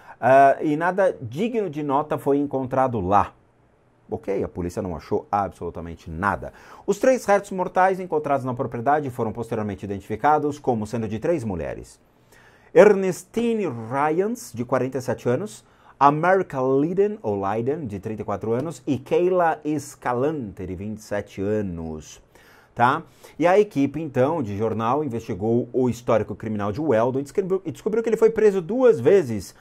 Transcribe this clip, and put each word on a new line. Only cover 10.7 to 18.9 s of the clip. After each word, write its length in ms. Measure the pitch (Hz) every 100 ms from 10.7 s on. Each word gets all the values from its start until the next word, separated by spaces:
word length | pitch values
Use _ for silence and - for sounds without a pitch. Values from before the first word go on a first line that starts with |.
| 117 107
sendo 200 | 120 110
de 120 | 107
três 240 | 156 170
mulheres. 560 | 117 87 69 55 - - _ _ _ _ _ _ _
Ernestine 920 | - 208 196 190 170 - - 233 220 180
Ryans, 840 | 117 113 139 151 160 202 240 -
de 120 | 113 120
quarenta 320 | 127 127 135
e 40 |
sete 260 | 123 110 123
anos, 340 | 127 208 - _ _ _ _
America 600 | 143 151 170 190 - 131
Lydon, 580 | 131 135 156 185 208 214
ou 140 | 113 101
Lydon, 500 | 98 110 120 160 135
de 140 | 101
trinta 220 | 110 110
e 40 | 101
quatro 260 | 98 107
anos, 300 | 117 156 -
e 100 | -